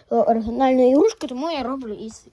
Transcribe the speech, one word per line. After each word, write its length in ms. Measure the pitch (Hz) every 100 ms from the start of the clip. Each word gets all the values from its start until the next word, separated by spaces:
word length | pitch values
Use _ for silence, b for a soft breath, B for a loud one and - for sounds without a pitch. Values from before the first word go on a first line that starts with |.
| -
оригінальної 800 | 233 - 226 220 240 262 254 254
ігрушки, 360 | 277 440 - 262
тому 240 | 247 330
я 120 | 294
роблю 320 | 240 269 233
із 320 | 208 220 - _